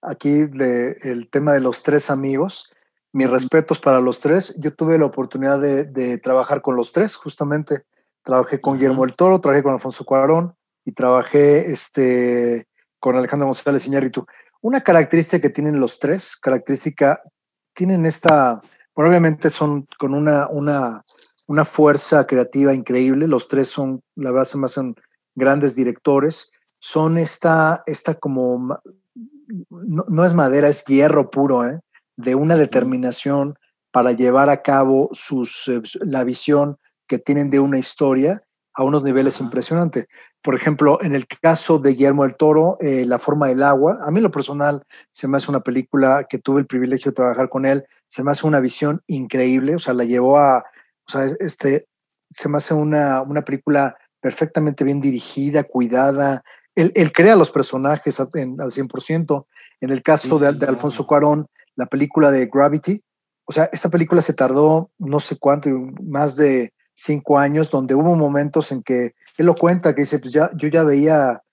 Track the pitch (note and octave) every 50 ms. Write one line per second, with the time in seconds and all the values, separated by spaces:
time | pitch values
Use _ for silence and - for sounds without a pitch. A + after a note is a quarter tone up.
0 | - - - - - D3 C#3+ D3 D3+ D3 C#3 C3 C3+ B2+ B2 A#2+ A#2+ B2+ C#3 -
1 | - C3+ B2 A#2+ A#2 _ - C#3 D3 D3+ C#3+ C#3 C3 B2+ A#2 - - - D3 D3
2 | C#3+ - C#3+ C3+ C3+ C#3 C#3 C3+ D#3+ G3 - - - _ _ _ _ _ _ _
3 | _ _ - C#3 C3 B2+ B2 B2+ B2+ B2+ - D#3+ D#3 - D#3 - - D3 C3 B2+
4 | B2+ B2+ A#2+ - - D3 D#3 F#3+ F#3+ - - - D3 D3+ D3 - E3 D#3+ E3 D#3+
5 | D3+ C3+ - C#3 B2+ - - C3 C3+ C3+ C#3 C#3 C#3 C#3+ C#3 C3+ D3+ D3+ C3 C3
6 | B2+ B2 B2 A#2+ - B2+ C3 C3 B2 - D3 C3 - - B2+ B2 A#2 - - E3+
7 | G#3 G#3+ - - - D#3 - - D3+ C#3+ D3 D3+ D3+ - D3 C#3 _ _ _ _
8 | _ _ _ _ _ - C3 B2+ B2 - C#3+ C3+ - C#3+ C#3 C3 C3+ C3+ C3 C3
9 | C3 C3 B2 - F3 F#3 F#3+ F#3 - C#3+ C#3 C#3+ C3+ C#3 C3+ B2 - C3 B2 -
10 | - - C3+ C3+ C3+ C#3 D#3+ E3 F3 F3 - _ _ _ _ _ _ - G#2+ -
11 | B2+ B2 B2+ B2+ - - - D3 C#3+ C#3+ D3 D3 E3+ F3 C#3+ - - - _ -
12 | C3+ B2+ B2+ B2 B2 B2 B2 A#2+ A#2+ A#2+ A#2+ A#2 A2+ _ _ _ _ _ _ _
13 | - C3 B2 B2+ B2+ A#2+ - C#3+ C#3 C3+ B2+ - - D3 C#3 C3+ - C3+ C#3 C#3
14 | C3 C3 A#2 C3+ - _ _ - _ _ _ _ - A3 C4 C4+ C4 - F3 E3
15 | D#3 - - E3 D#3+ - - E3+ - C#3 C#3 - D3 D3+ D3+ C#3+ C3 A2+ - -
16 | - C#3 E3 F#3+ - - - - - C3 C3 A#2+ - - C#3+ C3 - D#3 C#3+ -
17 | C#3+ C#3 D3+ - - - _ _ _ _ _ _ _ _ _ - F#3 F#3 F#3+ F3
18 | D#3+ D#3+ D3+ - - - D#3 D3 C3+ B2 A#2 G#2+ _ _ _ _ _ _ _ -
19 | D3 E3+ F3+ F3 E3+ D#3+ D#3 D3+ - D#3 D3 - D#3 D3+ D3 C#3+ C#3 _ - _
20 | C#3+ C3 C#3 C#3+ D3+ D3+ D3 C#3+ C#3+ C#3+ D#3 C#3+ C#3+ D3 C#3+ C#3 C3 A#2+ A2+ G#2+
21 | _ - - - - - _ _ _ - C#3+ D3+ D#3 - - - D3+ D3 C#3+ C#3+
22 | - - E3 D3 C3+ - C#3 B2+ B2 - - C#3 C#3 C#3 C3+ C3 A2+ - B2 B2+
23 | C3 C3 C3 C#3 D#3 E3 D3 G2 - - - C3+ C3+ C3 - - C#3 C3 C3 B2+
24 | _ _ _ - C#3 B2+ B2 C3 C3+ C3 - C#3+ C3+ B2 - C#3+ C3+ B2+ A2+ _
25 | _ _ _ _ _ _ _ B2+ C3 C3+ C#3 D3 C#3+ C#3 A#2 B2 B2+ A#2+ A#2 -
26 | _ - C#3 C#3 C#3 D#3 D#3+ - - _ _ _ _ _ _ _ - - - D#3
27 | D#3 D#3+ E3 E3+ E3 D#3 - - - E3+ D#3+ D#3+ D#3+ D#3 E3 - - - D3+ -
28 | - - D#3 - - D3 C3+ B2+ B2+ B2 B2 B2 B2+ B2+ C#3 - _ - F#3+ _
29 | _ _ _ B3 A3+ C4 D4+ C#4+ D4 C#4+ A3+ F3+ - _ - F3 F3+ A#3+ D#3+ D#3+
30 | - - E3+ D#3 F3 F3+ E3+ E3+ D3 C3 C3 C#3+ C#3+ C#3+ C#3+ - - - C3+ C3+
31 | C#3+ D#3 D#3+ D3 C3+ - - C#3 C#3 C#3 C3 B2 A#2+ A#2+ C#3 E3+ _ _ _ _
32 | _ _ _ - A#2 B2+ B2+ C3+ D3+ D#3+ E3+ D#3+ D3 C3 - C3 A#2+ C3 C3 B2+
33 | B2+ B2 A#2+ - - C#3 C#3 C#3+ C#3 C#3+ D3 _ _ _ _ _ _ _ - B2+
34 | B2 B2 A#2+ A2+ B2+ B2 B2 C3+ C#3 C#3+ C#3+ C3+ - - C#3 C3+ C3+ C3+ C3+ C3+
35 | D3 - - - - - C#3+ C3 A#2+ A2 - - - - B2 A#2+ A2 G#2+ - -
36 | - F3+ C3+ C3 B2+ B2 B2 - - - D3 C#3+ C#3+ D3 C#3+ _ _ _ _ _
37 | _ _ B2+ B2 - - C#3+ C#3+ C#3+ C#3 C3+ C#3 C#3 C#3 C#3 C3 B2 - - -
38 | D3+ C3+ C3+ C3 C3+ D#3 F#3+ G#3+ _ _ _ _ _ _ _ - C3 C3+ D3 D3
39 | C3+ C#3 B2+ C3+ C3+ C#3 - - C3+ A#2 - C3 B2+ - D#3+ E3+ F3 E3 - B2+
40 | A2+ _ _ - - _ _ _ _ - C3 A#2+ - D#3 D3+ C3+ D3+ C#3+ D3 -
41 | G#3 E3+ C#3 C#3 A#2+ _ - _ - E3 E3 D#3+ - - E3 D3+ C3+ C#3 C3 B2
42 | C#3 C#3 C#3 C#3+ C#3 C3 B2 - D#3+ D#3 D3+ D#3 D#3+ F3 F#3 - F3+ D3 C3+ C3
43 | B2 A#2+ B2 A#2+ - - C#3+ D3+ D3 C3+ B2+ B2+ C#3 C#3+ C#3 C3 C#3+ D#3+ G#3+ -
44 | C3+ D3 D#3+ G#3 A3+ F#3+ - C#3+ C3 - C#3+ C#3+ C#3+ D3 C#3+ C#3 - _ - -
45 | - _ _ - - C3+ C#3 C#3 - - C#3+ C3 - - B2 C3 B2+ _ - C#3+
46 | C3 C3 C3+ C#3+ C3+ - - A#2+ _ - C3+ C#3 C#3 - - B2+ B2+ B2+ C3+ B2+
47 | - C#3+ B2 - B2+ B2 A#2 A#2 C3 B2+ - C3 C3+ C3+ C3+ C3+ C3+ _ _ _
48 | _ _ - - C3 C#3+ C#3 - - D#3 D3+ C#3 B2+ B2+ - - D3+ D3 D3+ F#3
49 | _ - F#3 C3+ C3 A2 - C3 B2+ B2+ C3 C3 B2+ C#3 D#3+ E3+ - - B2 B2
50 | A#2+ A#2 B2 B2 B2 C3 C#3 D3 C#3+ C#3 C3 B2 - - _ _ _ _ _ _
51 | _ - - C#3 C3+ C3+ - - G3 E3 - - - C#3 C#3 D3+ - _ _ _
52 | _ _ _ _ _ _ - - - D3+ D3 D3 C#3 - D#3+ D3+ D3+ D3+ D3+ D3+
53 | D3 C#3 C3+ C3 C3 C#3 C#3+ D3 C#3+ - C#3 C3+ _ - D3 C#3+ C#3 C3 - _
54 | _ _ _ _ - F3 - - E3 D#3 - - D#3 D3+ C#3 - C#3+ C3+ C#3+ C#3+
55 | C#3 C#3+ B2+ A#2+ - - - C#3 C#3 C#3+ C#3+ D3+ C3+ - - B2+ B2 A2+ A#2+ B2+
56 | C3+ C#3 C#3 C#3 C#3+ C#3 C3+ C3 _ - - _ _ _ _ - E3 F3+ - G#3+
57 | E3+ D3+ - - E3+ G#3 A3+ F#3+ D#3+ - - D3+ C3 - - C3 C3+ C#3 D3+ D3
58 | - D3+ C3 - C3+ - - E3 C3+ B2+ B2+ - C#3 B2+ - C#3 C3+ A#2+ - C3
59 | - - D#3+ E3 E3 D3 D3+ C#3 - _ _ - - - _ _ - C3 C3+ B2+
60 | - - D#3 D3+ - C3 D#3 D3+ C#3+ C#3+ D3 C#3+ C#3+ C#3 C3 - - D3 - -
61 | D3+ - D3+ D3 D3 D3 D3+ D3+ D3+ _ _ _ _ _ _ - B2 - - C3+
62 | C#3+ C#3+ - D#3+ D3+ C#3+ C#3 C3 B2+ G#2+ - C#3 C#3 D3 D3 D#3 - - G3 G#3
63 | _ _ _ _ _ _ _ _ _ - - D#3 D#3 - - - - E3+ E3 F3
64 | E3 D#3+ F3+ F3 D#3+ - D#3+ - C3+ B2+ C3 C#3 D3+ D#3 D#3 D#3+ E3 - _ _
65 | F#3+ C3+ C#3+ D3 - - C#3+ - - C#3+ C#3+ D3 C#3+ D3 C3+ B2+ B2+ C3 C3+ -
66 | - E3 C#3 C#3 D3+ D3 B2+ C#3 D3+ C#3+ C3+ C3 A#2+ A2 _ _ _ _ _ -
67 | - - D3+ C#3+ C#3 - D3 C#3+ C#3+ C#3+ D3 D#3 D#3+ - - C#3 C3 B2+ C3+ C#3
68 | D#3 E3+ F3 E3 D3+ C#3+ C#3+ C#3+ C#3+ D3 C#3 E3 D3+ - C3+ B2+ G#2+ - C3 B2
69 | B2 A#2 _ _ _ _ _ - D#3+ F3 D#3+ E3+ - E3+ F3+ F3+ E3+ E3 D3 C#3
70 | C#3+ C3+ - C#3+ - C3 B2 D3+ D#3 F3+ - D#3+ D3 D3+ D3 E3 D#3+ D3+ C#3 C#3
71 | D3 D#3 D#3+ D3+ C#3 B2+ A#2 A2+ _ _